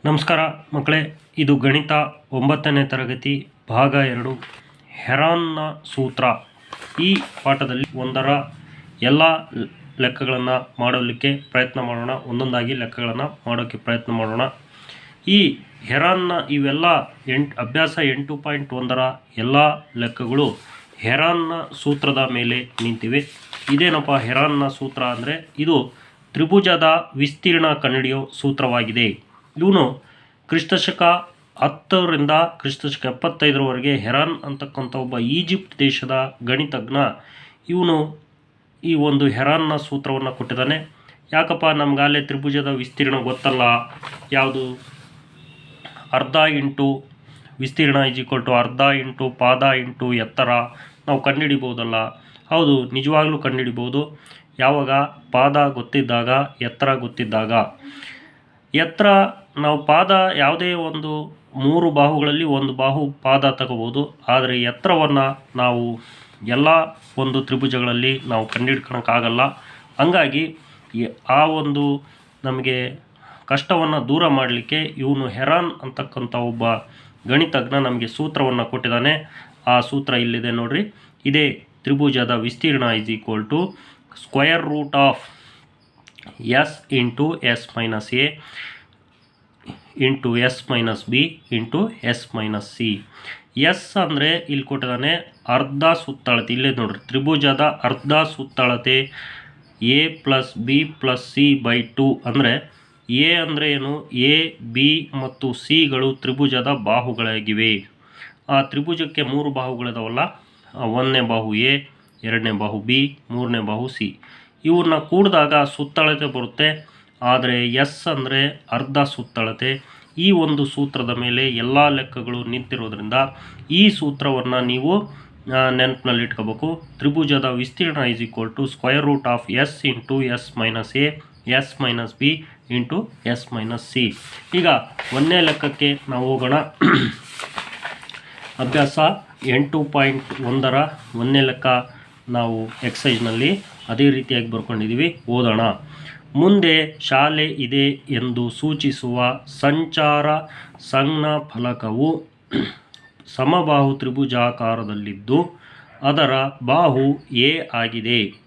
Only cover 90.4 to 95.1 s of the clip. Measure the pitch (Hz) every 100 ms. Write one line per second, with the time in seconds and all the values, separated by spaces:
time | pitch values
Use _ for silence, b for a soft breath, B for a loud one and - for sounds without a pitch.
90.4 | 127 - - 123 113 110 - 123 165 -
91.4 | _ 120 117 156 214 - 120 120 - 113
92.4 | 107 104 104 - 113 98 - B B B
93.4 | B 123 156 180 - 202 165 147 151 170
94.4 | - 139 135 135 127 123 139